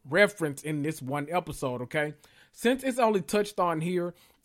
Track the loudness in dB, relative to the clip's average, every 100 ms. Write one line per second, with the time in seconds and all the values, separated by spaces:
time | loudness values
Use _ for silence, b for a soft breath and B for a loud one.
0 | 0 4 4 4 -4 -4 -4 -2 -2 -4
1 | -4 -4 -2 -2 -4 -4 -4 -4 -4 -2
2 | -2 -4 b b b -2 0 2 0 2
3 | 2 2 2 0 0 0 0 0 0 -2
4 | -2 -8 b b